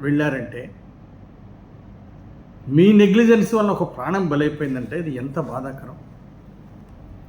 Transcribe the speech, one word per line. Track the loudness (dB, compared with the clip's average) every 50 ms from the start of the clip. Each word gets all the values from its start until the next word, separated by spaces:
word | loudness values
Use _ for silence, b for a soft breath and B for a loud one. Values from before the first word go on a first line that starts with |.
వెళ్ళారంటే, | -4 -2 0 0 0 -2 -2 -6 -8 -10 -12 -14 -16 -16 -18 -20 -20 -20 -20 -20 -20 -20 -20 -20 -20 -20 -20 -20 -20 -20 -20 -20 -20 -20 -20 -20 -20 -20 -20 -20 -20 -20 -20 -20 -20 -20 -20 -20 -20 -20 -20 -16 -8 0
మీ | 4 6 6 8 8
నెగ్లిజెన్స్ | 8 6 6 6 4 6 6 4 4 2 0 0
వల్ల | 0 0 0
ఒక | 0 -2 -4 -6 -6 -8
ప్రాణం | -6 -4 -2 -2 -2 -2
బలైపోయిందంటే | 0 0 -2 -2 -2 -4 -6 -6 -6 -6 -8 -8 -8 -8
ఇది | -8 -8 -8
ఎంత | -8 -8 -8 -6 -8
బాధాకరం. | -8 -8 -8 -10 -10 -12 -14 -14 -16 -18 -18 -20 -20 -20 -20 -20 -20 -20 -20 -20 -20 -20 -20 -20 -20 -20 -20 -20 -20 -20 -20 -20 -20 -20 -20 -20 -20